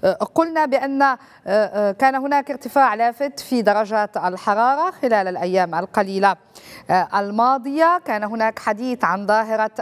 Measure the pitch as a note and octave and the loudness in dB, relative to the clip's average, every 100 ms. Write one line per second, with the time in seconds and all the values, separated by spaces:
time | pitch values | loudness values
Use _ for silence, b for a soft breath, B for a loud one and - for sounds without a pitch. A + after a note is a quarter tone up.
0 | F3+ F3+ G#3 E4 E4 D#4+ D4+ C4 C#4 C#4 | -2 0 -2 0 0 0 0 0 -2 0
1 | C#4 B3 B B - G#3 G3+ G#3 G#3 G3 | 0 0 B B -2 0 0 0 -2 2
2 | C4+ C4+ C#4 C#4+ C#4 C4+ A#3+ C#4+ B3+ G#3+ | 2 2 0 -2 -2 -8 -2 2 2 2
3 | A#3 A#3 C#4 C#4 - B3 G#3 G3+ G#3 A3 | -2 -2 -6 -6 -4 0 2 2 0 -2
4 | G#3 F3 F3+ F#3 - G#3 A#3+ C#4 F4+ - | -2 -2 -4 -2 -2 2 2 2 -2 -2
5 | B3+ G#3+ F#3 F3+ F3+ F#3 F3 E3 F#3 - | 0 0 0 -4 -2 0 0 -2 -2 -2
6 | G3 F#3+ G3 F#3 _ B B B - F3+ | -2 2 0 0 _ B B B 0 0
7 | E3+ G3 G3+ G#3+ A#3+ C4+ B3+ C#4 E4 F4 | 2 -2 -2 0 2 2 -2 2 2 2
8 | E4 G#3+ G#3 A3+ A3 A3 - G#3+ B3+ B3 | -2 -4 -4 -2 -2 -2 -4 -4 -4 -2
9 | E3 F#3+ G3+ G#3+ A3 A3 A3 A3 | -2 0 0 0 0 -2 -2 -4